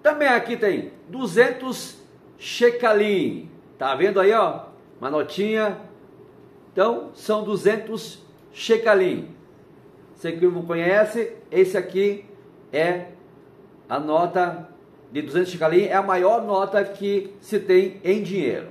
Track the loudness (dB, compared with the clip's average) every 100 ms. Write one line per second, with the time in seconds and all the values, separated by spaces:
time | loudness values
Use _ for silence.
0 | 2 2 2 2 0 0 0 0 -6 -16
1 | -16 -8 0 4 4 2 -8 -8 -12 -18
2 | -20 -20 -20 -18 -12 2 2 4 2 2
3 | 2 0 -2 -6 -14 -20 -20 -8 -4 0
4 | 2 4 4 4 2 -2 -14 -20 -20 -12
5 | -4 -4 -4 -4 -2 0 -2 -4 -14 -20
6 | -20 -20 -20 -20 -20 -20 -8 0 0 0
7 | -8 -12 -4 -4 -2 0 2 0 -6 -10
8 | -12 -18 -20 -20 -20 -14 0 2 4 4
9 | 4 -2 -10 -18 -20 -20 -20 -20 -20 -20
10 | -20 -10 -8 0 0 0 -4 -2 2 2
11 | 2 0 -6 -8 -4 2 2 2 -2 0
12 | 0 -2 -12 -20 -20 -20 -6 -2 0 -2
13 | -8 -20 -20 -20 -20 -20 -20 -20 -8 -6
14 | 0 0 2 0 -2 -4 -16 -20 -20 -20
15 | -10 -8 -2 -2 -2 0 2 2 2 0
16 | 0 2 2 2 0 -2 0 0 -2 -4
17 | -2 -2 -4 -16 -4 -4 4 4 4 -4
18 | -2 0 0 -2 -2 -4 -8